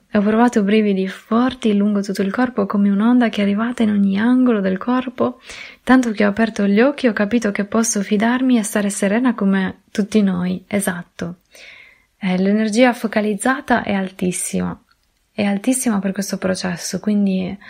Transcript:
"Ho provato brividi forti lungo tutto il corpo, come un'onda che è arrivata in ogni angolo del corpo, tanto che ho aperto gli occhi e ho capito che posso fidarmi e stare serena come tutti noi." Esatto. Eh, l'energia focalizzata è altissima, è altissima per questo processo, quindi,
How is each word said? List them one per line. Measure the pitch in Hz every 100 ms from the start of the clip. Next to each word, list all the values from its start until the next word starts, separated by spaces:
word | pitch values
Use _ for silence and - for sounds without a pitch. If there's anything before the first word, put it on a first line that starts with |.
| _
"Ho | 214
provato | 202 220 240 233
brividi | 196 220 208 190 190
forti | - - 226 254 254 226 202
lungo | 208 202
tutto | 196 190
il | 196
corpo, | 196 254 247 196
come | 208 202
un'onda | 196 220 247 226
che | 214
è |
arrivata | 202 202 233 247
in | 220
ogni | 208 196 196
angolo | 233 254 247 220
del | 190 190
corpo, | - 254 254 - 240 247 - - - -
tanto | - 254 240
che | 208
ho | 208
aperto | 202 220 220 202
gli | 202
occhi | 262 285 254
e |
ho |
capito | 208 208 240 214
che | 202
posso | 202 226 226 208
fidarmi | 196 208 226 254 262 247
e |
stare | 202 214 202
serena | 196 196 214 254
come | - 196 190 185 - _
tutti | - 202 214
noi." | 202 180 180 185 -
Esatto. | 208 196 175 175 - 170 180 _ - - - - _ _ _
Eh, | 190 185
l'energia | 190 208 220 208 254
focalizzata | 233 220 214 214 202 254 269 294 233
è | -
altissima, | 196 185 - 185 175 - 185 180 165 _ _ _ _ _
è | -
altissima | 202 202 202 262 247 202
per | 196
questo | 190 190 190
processo, | 185 185 185 175 - 185
quindi, | 214 208 196 185 185 196 -